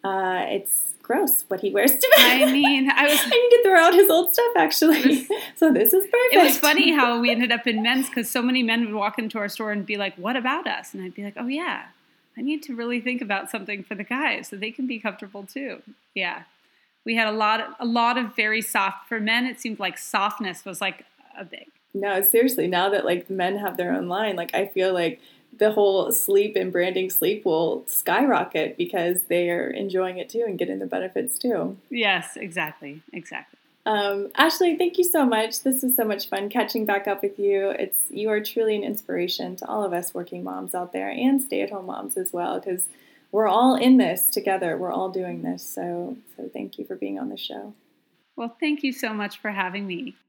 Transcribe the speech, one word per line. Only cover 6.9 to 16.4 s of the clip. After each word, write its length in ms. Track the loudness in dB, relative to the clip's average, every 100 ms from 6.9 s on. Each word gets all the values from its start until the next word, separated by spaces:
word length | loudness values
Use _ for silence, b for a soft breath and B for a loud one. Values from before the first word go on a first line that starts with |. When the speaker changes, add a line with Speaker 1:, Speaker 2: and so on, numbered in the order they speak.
Speaker 2:
how 280 | 4 4 2
we 100 | 0
Speaker 1:
<laughs> 60 | 0
Speaker 2:
ended 140 | 0
up 140 | 0 0
in 160 | 0
men's, 260 | 0 0 -2
'cause 200 | -4 -4
so 120 | -2
many 200 | 0 0
men 220 | 0 0
would 100 | -2
walk 240 | -2 -2 -4
into 200 | -6 -6
our 100 | -8
store 240 | -6 -6
and 120 | -4 -4
be 100 | -6
like, 180 | -6 -6
"What 200 | -4 -2
about 300 | -2 -4 -4
us?" 280 | -8 -8
And 80 | -12
I'd 120 | -12
be 100 | -10
like, 100 | -12 -8
"Oh, 120 | -6
yeah, 380 | -6 -6 -8 -12 _ _ _ _ -8
I 60 |
need 200 | -6 -6
to 100 | -8 -8
really 240 | -6 -4
think 200 | -4 -6
about 280 | -4 -6 -4
something 320 | -10 -8 -10
for 120 | -10 -12
the 80 |
guys 440 | -8 -4 -2 -4 -8
so 80 | -10
they 140 | -10
can 160 | -6 -8
be 120 | -6
comfortable, 440 | -8 -8 -16 -16
too." 380 | -14 -12 -10 -12 -18 -20 _
Yeah. 280 | -6 -6 -6